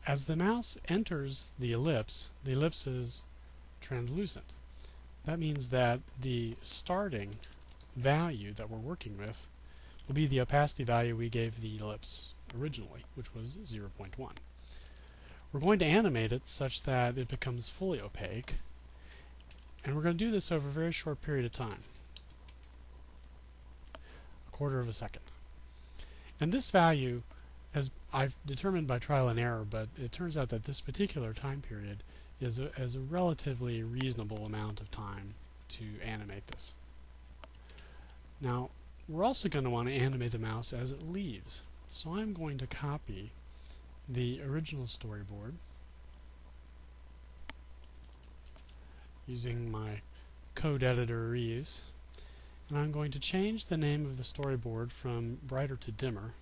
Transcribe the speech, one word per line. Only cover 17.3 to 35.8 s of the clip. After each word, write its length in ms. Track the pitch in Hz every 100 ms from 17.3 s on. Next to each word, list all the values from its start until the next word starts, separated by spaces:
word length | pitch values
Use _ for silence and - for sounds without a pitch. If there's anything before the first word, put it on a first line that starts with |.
| 135 131 120 117
fully 320 | - 190 143
opaque, 580 | 101 - - 107 - - - - - - - - - - - - - -
and 120 | 139 147
we're 80 |
going 140 | 170 170
to 80 | 226
do 60 |
this 200 | 208 -
over 160 | 160 143
a 40 |
very 200 | 147 165
short 300 | 160 160 143
period 240 | - 139 120
of 60 |
time, 280 | - 117 - - - - - - - - - - - - - - - - - - - - - - -
a 560 | - - - - -
quarter 280 | - 143 131
of 80 | 120
a 60 |
second. 300 | 107 120 - - - - - - - - - - - - -
And 120 | 156
this 200 | 254 -
value, 500 | 190 165 151 127 120 - - - - - 151
as 160 | 135 - -
I've 240 | - 135 - 143
determined 400 | 135 196 185 147
by 100 | 120
trial 300 | - 143 127
and 120 | 117
error, 240 | 120 117 104
but 200 | 110 110 -
it 160 | 120
turns 280 | - 180 151
out 100 | 127
that 140 | 117
this 180 | 127 139
particular 520 | - 131 202 151 117
time 280 | 107 139 139
period 400 | 135 107 101 104 - - - -
is 160 | 123 117
a, 140 | 135 -
is 140 | 123 127
a 40 |
relatively 840 | 131 175 180 151 147 120 123 117
reasonable 600 | 110 123 131 113 104 107
amount 380 | 107 107 107 104
of 80 | 101
time 460 | - 101 101 101 104 - - -
to 140 | -